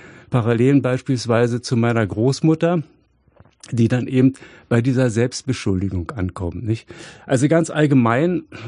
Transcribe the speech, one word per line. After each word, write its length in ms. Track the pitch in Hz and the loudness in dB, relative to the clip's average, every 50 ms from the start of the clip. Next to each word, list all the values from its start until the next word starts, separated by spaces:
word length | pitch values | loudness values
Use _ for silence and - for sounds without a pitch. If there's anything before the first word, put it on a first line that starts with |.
| - - - - - - | -18 -20 -20 -20 -8 -4
Parallelen 540 | - 127 107 117 120 113 120 135 143 139 117 | -2 0 0 0 2 2 2 4 4 2 2
beispielsweise 800 | 127 127 127 - - 135 120 - 113 117 113 123 120 120 120 - | 0 -2 -4 -4 -4 -4 -4 -2 0 2 2 2 0 0 -4 -4
zu 120 | - 127 | -2 -2
meiner 300 | 117 117 117 117 117 110 | 0 0 2 2 0 0
Großmutter, 800 | 92 - 110 113 135 135 - - 156 160 156 170 170 180 170 - - _ _ _ _ _ _ _ _ _ - - _ _ _ - - | -2 -2 0 0 0 0 2 2 0 2 2 0 0 0 -2 -4 -6 _ _ _ _ _ _ _ _ _ -20 -20 _ _ _ -14 -6
die 160 | - 113 117 107 | 0 0 2 2
dann 200 | 127 123 113 - | 2 0 -2 0
eben 260 | 135 127 127 135 131 - - - - - - _ | 2 2 4 2 2 -2 -8 -20 -20 -20 -4 _
bei 120 | 117 117 | 0 0
dieser 280 | 117 135 127 127 131 123 | 2 2 2 2 2 0
Selbstbeschuldigung 1000 | 101 113 120 123 - - - - 127 - - 107 95 92 95 98 98 92 85 - | 2 0 -2 -2 -4 -6 -8 -6 -6 -4 -2 -2 -2 0 -2 -2 -4 -6 -6 -6
ankommt, 520 | - 98 92 90 - - 95 85 80 - - | -6 -6 -6 -6 -6 -6 -8 -8 -8 -6 -4
nicht? 240 | 104 113 - - - - - - - - - - | -4 -4 -4 -6 -12 -20 -20 -20 -20 -20 -20 -6
Also 220 | - 135 120 139 143 | -4 0 0 2 2
ganz 220 | 160 170 165 - | 2 2 0 0
allgemein 720 | - 151 151 143 147 131 117 113 117 127 160 175 180 160 - - - - 110 | 0 0 2 4 4 4 4 4 2 2 0 0 -2 -4 -6 -10 -16 -16 -12